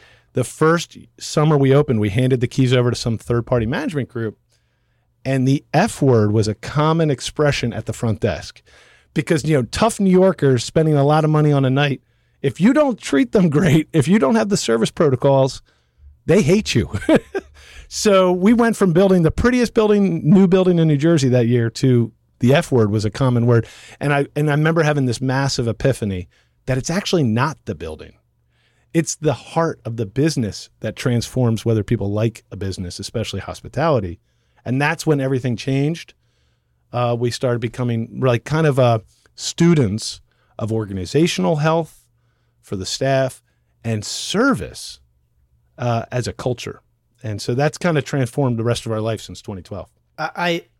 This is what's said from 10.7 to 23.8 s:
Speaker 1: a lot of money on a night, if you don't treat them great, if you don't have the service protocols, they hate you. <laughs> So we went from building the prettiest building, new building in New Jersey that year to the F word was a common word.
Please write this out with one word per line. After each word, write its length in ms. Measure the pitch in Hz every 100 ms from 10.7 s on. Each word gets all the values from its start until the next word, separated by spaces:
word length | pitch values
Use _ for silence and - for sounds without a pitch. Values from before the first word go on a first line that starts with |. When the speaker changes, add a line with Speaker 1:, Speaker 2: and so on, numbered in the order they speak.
| - 156 151
Speaker 1:
a 80 |
lot 200 | 139 151
of 60 | 156
money 220 | 151 151
on 140 | 143 131
a 40 |
night, 320 | 131 143 131 _ _ _ _
if 180 | 139 -
you 140 | 190
don't 260 | 285 285 220
treat 320 | - 277 262
them 180 | 226 175
great, 380 | 143 185 156 156
if 140 | 160 143
you 120 | 208
don't 160 | 254 226
have 140 | 214
the 80 | 196
service 340 | - 226 208
protocols, 680 | - 160 127 139 135 135 - - _ _ _ - _ -
they 160 | 175
hate 320 | 147 196 - 123
you. 140 | 78 - -
<laughs> 120 | 320 - 392 - - - - -
So 420 | - 214 190 185
we 220 | 180 190
went 220 | 233 233 -
from 160 | 196
building 300 | 165 196 185
the 80 | 160
prettiest 460 | - 240 254 240 -
building, 520 | 214 208 196 165 -
new 200 | 185 190
building 320 | 185 185 175
in 80 | 160
New 100 | 143
Jersey 320 | 160 165 131
that 160 | 123 117
year 240 | 120 117
to 400 | - 135 123 117 - _ _
the 140 | 117 143
F 160 | 170
word 180 | 127 107
was 160 | 107 104
a 60 |
common 340 | - 135 123 117
word. 220 | 117 113 -